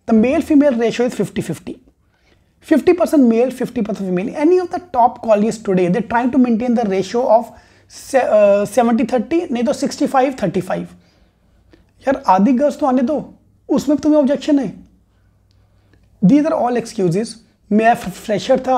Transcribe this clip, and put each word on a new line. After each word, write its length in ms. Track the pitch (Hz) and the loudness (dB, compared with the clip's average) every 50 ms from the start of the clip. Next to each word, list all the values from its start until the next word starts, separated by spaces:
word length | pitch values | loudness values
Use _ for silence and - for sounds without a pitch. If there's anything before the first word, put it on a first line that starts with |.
| _ - | _ 0
the 100 | 226 220 | 2 2
male-female 580 | 220 247 285 330 - - 311 285 285 294 254 226 240 | 4 2 2 0 0 2 4 4 4 4 2 0 0
ratio 240 | 226 220 - 240 247 | -2 -2 -2 -2 -2
is 80 | - - | -2 -4
fifty 200 | 202 - - - | -6 -6 -6 -6
fifty। 340 | - - 165 - - - - - _ _ _ _ _ _ _ _ _ _ _ _ _ _ _ _ _ - | -8 -6 -8 -10 -12 -14 -16 -16 _ _ _ _ _ _ _ _ _ _ _ _ _ _ _ _ _ 0
Fifty 220 | 320 269 - 359 349 | 0 2 4 2 2
percent 340 | 359 330 - 320 302 262 233 | 2 0 0 2 4 4 4
male, 200 | 226 220 247 262 | 4 2 0 -2
fifty 300 | 254 - 247 185 - 247 | -2 -6 -8 -6 -6 -6
percent 280 | 208 202 208 - 196 185 | -6 -6 -6 -6 -6 -4
female। 240 | 180 175 190 - - 302 294 | -4 -4 -4 -6 -4 -2 2
Any 140 | 320 370 370 | 2 2 2
of 100 | 359 359 | 0 -2
the 100 | - 349 - - - | -6 -10 -10 -4 0
top 280 | 254 226 247 240 - - | 2 2 2 0 -2 -2
colleges 340 | 226 214 202 208 226 214 - - 214 | 0 2 2 2 0 -2 -4 -4 -2
today, 180 | 190 180 185 170 | 0 0 0 0
they're 220 | 175 240 - - 226 | 0 -2 -2 -2 -2
trying 180 | 233 247 254 | -2 0 0
to 60 | 240 277 | 2 2
maintain 380 | 247 240 233 202 247 254 240 | 2 2 0 -2 -2 -2 -2
the 120 | 220 233 202 | 0 0 0
ratio 340 | 185 190 190 - - 233 247 - 214 233 | -2 -2 -4 -4 -4 -2 2 2 2 2
of 140 | 233 - - - - _ _ _ _ _ | 2 -2 -12 -20 -20 _ _ _ _ _
se-, 380 | - - - - - 262 247 - | -20 -20 -8 -2 0 0 2 2
uh, 380 | 220 214 208 202 202 202 208 | 4 4 4 4 4 2 0
seventy 420 | 202 - 208 233 233 240 220 277 - 262 | 0 0 0 2 2 2 0 0 -2 -2
thirty, 280 | 254 208 - 330 339 349 - | -4 -2 -2 -4 -4 -4 -4
नहीं 120 | 240 233 240 | -4 -4 -2
तो 100 | 262 262 | -4 -4
sixty 340 | - 294 254 - - 294 - - | -4 -4 -6 -4 -4 -4 -2 0
five 200 | 269 254 285 262 - | 0 0 0 -2 -4
thirty 200 | 214 180 147 196 | -4 -4 -4 -4
five। 240 | 180 - 190 175 175 175 - - _ _ _ _ _ _ _ _ _ _ _ _ _ _ _ _ _ _ _ _ - - | -4 -6 -6 -8 -8 -12 -16 -20 _ _ _ _ _ _ _ _ _ _ _ _ _ _ _ _ _ _ _ _ -4 -2
यार 160 | 277 262 - - | -2 -2 0 0
आधी 260 | 185 190 196 262 269 | 2 2 2 2 2
गर्ल्स 260 | 233 285 294 - - | 2 0 -2 -2 -2
तो 60 | 302 | -2
आने 160 | 269 254 262 | 0 0 0
दो, 320 | 277 240 311 254 - - - _ _ _ _ _ _ - | 0 -2 -2 -4 -6 -10 -16 _ _ _ _ _ _ -4
उसमें 280 | 320 254 - - 302 285 | -4 -2 0 0 -2 0
तुम्हें 220 | - 311 302 302 | 0 2 2 2
ऑब्जेक्शन 400 | 294 247 285 277 277 - 302 277 | 2 2 0 -2 0 0 0 0
है। 140 | 262 180 - - - - _ _ _ _ _ _ _ _ _ _ _ _ _ _ _ _ _ _ _ _ _ _ _ _ _ _ - | 0 -2 -8 -12 -18 -20 _ _ _ _ _ _ _ _ _ _ _ _ _ _ _ _ _ _ _ _ _ _ _ _ _ _ 2
These 200 | 180 254 294 285 | 4 4 4 4
are 120 | 320 320 - 226 | 2 0 -2 -2
all 180 | 240 247 233 | -2 -2 -2
excuses। 540 | 226 233 - - 190 175 160 196 233 226 - - _ _ _ _ _ - | -4 -6 -4 -2 -2 0 0 -2 -4 -6 -8 -16 _ _ _ _ _ -2
मैं 220 | 202 208 220 226 233 | 0 2 4 4 2
फ्रेशर 640 | 233 - 196 175 - - - 214 185 - - 262 247 | 2 -2 -8 -12 -10 -6 -4 -4 -2 0 0 0 0
था, 160 | 262 269 262 | 0 0 0